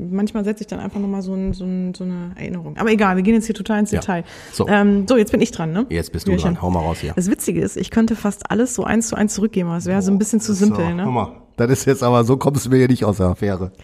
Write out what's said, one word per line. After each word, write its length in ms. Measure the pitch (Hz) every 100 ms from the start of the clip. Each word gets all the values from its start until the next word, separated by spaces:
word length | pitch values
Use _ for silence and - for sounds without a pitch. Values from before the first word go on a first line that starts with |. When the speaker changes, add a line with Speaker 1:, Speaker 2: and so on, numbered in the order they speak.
| 175
Speaker 1:
manchmal 360 | 190 208 214 202
setze 160 | 214
ich 40 | -
dann 120 | 185
einfach 200 | 196 202
nochmal 220 | 202 196
so 120 | 185 190
ein, 180 | 190
so 120 | 185 185
ein, 280 | 185 185
so 120 | 180 185
eine 260 | 180 175 185
Erinnerung. 400 | - 175 156 -
Aber 140 | 220
egal, 260 | 214 196 185
wir 60 |
gehen 120 | 185 226
jetzt 100 | 226
hier 100 | 208
total 260 | 196 214
ins 100 | 208
Speaker 2:
Ja. 80 | 175
Speaker 1:
Detail. 240 | - 170 160 - -
Speaker 2:
So. 160 | - 202
Speaker 1:
Ähm, 380 | 202 202 202 196
so, 80 | 254
jetzt 140 | 208
bin 100 | 233
ich 100 | -
dran, 200 | - 160
ne? 120 | 175 262
Speaker 2:
Jetzt 220 | 85 -
bist 140 | 85 98
du 40 |
Speaker 1:
Hörchen. 220 | 90 82 85
Speaker 2:
dran, 60 |
hau 80 | 90
mal 80 | 90
raus 200 | 82 82
hier. 120 | - -
Speaker 1:
Das 140 | 180
Witzige 320 | 302 - 165
ist, 160 | 196 -
ich 140 | 190
könnte 240 | 226 226 220
fast 340 | 202 196 -
alles 240 | 208 254
so 100 | - -
eins 240 | 220 226
zu 60 | -
eins 200 | 208 -
zurückgeben, 320 | 214 190 170
aber 80 | 170
es 80 | 170
wäre 160 | -
so 100 | 180
ein 60 | 196
bisschen 220 | 214 220
zu 140 | 214
Speaker 2:
So, 120 | 196 208
Speaker 1:
simpel, 300 | 202 170 175
ne? 80 |
Speaker 2:
guck 100 | 214
mal. 180 | 226 - - - -
Das 140 | 120
ist 160 | 131 -
jetzt 160 | 131
aber, 220 | 120 120
so 120 | 117 131
kommst 280 | 139 143 117
du 60 |
mir 60 | 131
hier 100 | 127
nicht 180 | 127 107
aus 120 | 95
der 100 | 90
Affäre. 460 | 90 101 92 92 -